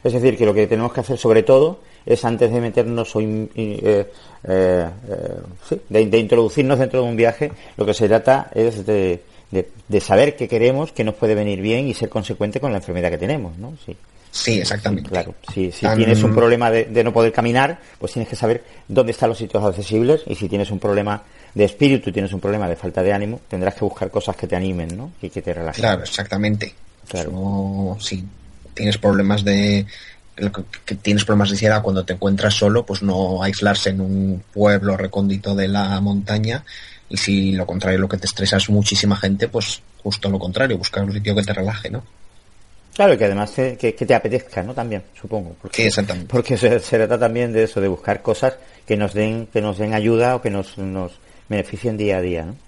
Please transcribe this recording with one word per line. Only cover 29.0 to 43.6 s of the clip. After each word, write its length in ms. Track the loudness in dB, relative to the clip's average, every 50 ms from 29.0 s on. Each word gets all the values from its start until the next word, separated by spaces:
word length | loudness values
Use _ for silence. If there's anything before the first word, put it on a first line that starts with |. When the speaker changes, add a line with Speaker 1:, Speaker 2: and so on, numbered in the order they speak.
| 2 2 2 4 2 2 2 0
Speaker 2:
de, 440 | 0 0 2 2 2 2 2 0 0 -4 -10 -20 -20 -20 -20 -20 _ -20 -10
que, 140 | -6 -6 -6 -6 -8 -12 -12 -16 -16 _
que 100 | -10 -10
tienes 280 | -4 0 0 0 2 2
problemas 240 | 2 4 4 4 2
de 60 | 0
ansiedad 260 | 2 2 4 4 4
cuando 240 | 2 0 -2 -2 -2
te 80 | -4
encuentras 400 | -6 -2 0 0 0 2 2 0
solo, 320 | 2 2 2 4 2 2 0
pues 160 | -2 -6 -2
no 400 | -2 0 0 0 0 0 0 0
aislarse 460 | -2 -2 -2 0 0 2 2 2 0 -2
en 140 | -2 -2
un 400 | -2 0 0 0 0 0 -2 -4 -8 -10
pueblo 460 | -2 2 4 4 4 4 2 0 0 -2
recóndito 560 | -4 -4 -2 0 0 0 0 -2 -2 -2 0
de 140 | 0 0 0
la 300 | 0 0 0 0 0 0
montaña, 600 | 0 0 0 -2 -2 -2 -2 0 0 -2 -4 -4 -8 -12 -18 -18 -18 -20 -20 -20 -14 -8
y 80 | -6
si 360 | -4 0 0 2 2 2 2
lo 120 | 0 0 -2
contrario, 360 | -4 -4 -2 0 0 2 2
lo 80 | 0 0
que 100 | -2 -4
te 80 | -4
estresa 320 | -6 -4 -2 -2 0 2 0
es 100 | 2 2
muchísima 480 | 2 2 2 2 0 0 2 0 0
gente, 320 | 2 0 0 0 0 -2 -2
pues 320 | -2 -4 -4 -4 -8 -12 -14 -20 -20 -10
justo 260 | -8 -8 -6 -4 -2 -2
lo 100 | -2 -2
contrario, 380 | -4 -4 -2 0 0 0 0
buscar 280 | -2 -4 -6 -4 -4 -4
un 80 | -2 -4
sitio 200 | -4 -2 0 0
que 80 | 0
te 120 | 0 -2 -4
relaje, 340 | -4 -4 -4 -4 -6 -8 -8
¿no? 140 | -10 -10 -12 -14 -20 -20 -20 -20 _ -20 _ -20 -20 -20 -20 -20 -20 -20 _ -12 0
Speaker 1:
Claro, 180 | 4 6 6
y 60 | 6 6
que 80 | 4
además 260 | 2 2 0 -2 -4
te, 240 | -2 -2